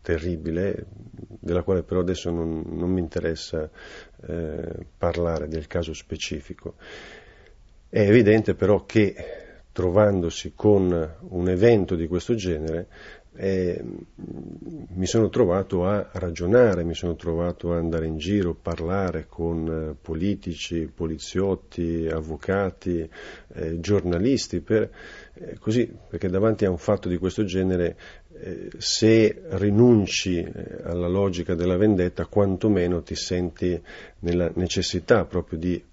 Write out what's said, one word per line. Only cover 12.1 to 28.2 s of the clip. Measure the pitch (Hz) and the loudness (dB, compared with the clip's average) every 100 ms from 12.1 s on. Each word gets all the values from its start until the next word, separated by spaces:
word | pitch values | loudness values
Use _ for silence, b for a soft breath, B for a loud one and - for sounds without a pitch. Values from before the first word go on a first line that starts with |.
| 87 - | -4 -2
genere, | 117 92 78 80 82 95 B B B _ | -2 -2 -2 -2 -4 -6 B B B _
eh, | - 95 95 90 - | -6 -2 0 0 -2
mi | - - - - - - - - - 160 - 90 92 | -8 -12 -14 -16 -14 -12 -12 -14 -14 -14 -10 -4 0
sono | 117 104 | 2 2
trovato | 123 104 90 92 95 90 | 4 2 2 0 0 0
a | 104 - | 0 -2
ragionare, | 92 87 85 87 120 120 90 | -6 -6 -4 4 6 6 4
mi | 85 | -2
sono | 82 85 | -4 -4
trovato | 80 85 82 87 82 87 | -4 -4 -2 -2 -4 -2
a | 85 | 0
andare | 82 82 80 | 0 -2 -4
in | 80 | -4
giro, | 80 104 87 | 0 0 0
parlare | 78 - 85 82 98 95 80 78 | -2 -6 -4 -2 -2 -2 -4 -8
con, | - 82 82 80 80 78 | -6 -4 -2 -2 -4 -6
eh, | 71 | -10
politici, | - 80 95 98 - 80 - 85 78 | -8 -4 -2 -2 -6 -10 -6 -6 -6
poliziotti, | - 82 78 - 90 98 90 - - 85 82 80 | -6 -6 -6 -6 -2 0 -2 -6 -6 -2 -2 -2
avvocati, | 80 78 78 - 95 98 - 95 85 80 B B B B | -4 -6 -8 -2 0 0 -4 -4 -4 -4 B B B B
eh, | - 80 82 | -8 -6 -6
giornalisti, | 85 104 87 85 110 131 - 90 | 0 0 2 0 2 0 0 -6
per, | - 110 104 B B B B | 0 0 0 B B B B
eh, | - - - | -18 -16 -8
così, | - 113 113 - - | -2 0 0 -4 -12
perché | 85 98 | -6 -2
davanti | 92 107 107 | 0 0 2
a | 101 | 0
un | 87 | 0
fatto | - 101 92 | 0 0 0
di | 87 | -2
questo | 92 90 | -2 -2
genere, | 104 92 92 90 87 - B B | -2 0 0 2 0 -2 B B